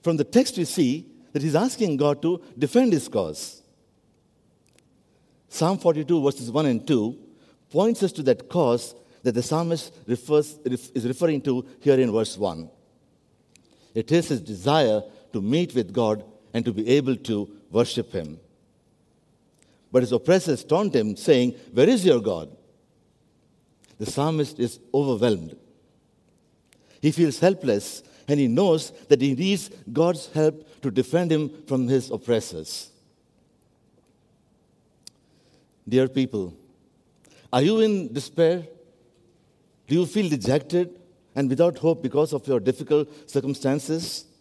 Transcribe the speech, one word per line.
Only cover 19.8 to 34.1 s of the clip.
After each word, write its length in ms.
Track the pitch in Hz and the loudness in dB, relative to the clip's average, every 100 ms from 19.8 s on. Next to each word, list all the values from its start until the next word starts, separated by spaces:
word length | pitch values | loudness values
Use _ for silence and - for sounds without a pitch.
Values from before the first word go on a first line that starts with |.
| _ | _
But 120 | 127 | 0
his 80 | 123 | 2
oppressors 520 | 117 - 185 175 131 | -2 2 2 2 -4
taunt 300 | - 165 208 | 0 0 2
him, 220 | 135 107 101 | 0 0 -4
saying, 400 | - 135 123 - - | 2 4 4 -2 -6
"Where 160 | 117 165 | 2 4
is 160 | 247 185 | 4 4
your 140 | 123 | 2
God?" 360 | 107 85 78 - _ _ _ _ _ _ _ _ _ _ _ _ _ _ | 0 -6 -8 -18 _ _ _ _ _ _ _ _ _ _ _ _ _ _
The 80 | 107 | -8
psalmist 540 | - 151 160 135 - | -2 -2 0 -4 -4
is 200 | 117 - - | -6 -6 -4
overwhelmed. 640 | 135 139 113 120 98 80 - _ _ _ _ _ _ _ _ _ _ _ _ _ _ | -2 0 0 0 0 -4 -18 _ _ _ _ _ _ _ _ _ _ _ _ _ _
He 100 | 151 | -2
feels 280 | 151 165 131 | 2 0 4
helpless, 640 | 175 190 135 104 - - - - - | 2 2 0 0 -2 -14 -18 -18 -2
and 120 | 147 | 2
he 80 | 131 | 2
knows 440 | 123 196 160 - - - | 2 2 2 -2 -16 2
that 140 | 143 | 4
he 120 | 139 | 4
needs 380 | 131 185 196 - - - | 0 0 -2 -4 -16 -8
God's 360 | 120 170 170 - | 0 0 0 -6
help 360 | 156 156 156 - - | 0 0 0 -20 -8
to 100 | 135 | -4
defend 400 | 113 123 170 175 | -2 0 0 0
him 180 | 156 151 - - | 0 -2 -10 -4
from 220 | 135 123 | -2 0
his 240 | 135 127 | 0 -2
oppressors. 800 | 113 - 113 - 82 78 - - _ _ _ _ _ _ _ _ _ _ _ _ | -10 0 -2 -2 -12 -12 -14 -14 _ _ _ _ _ _ _ _ _ _ _ _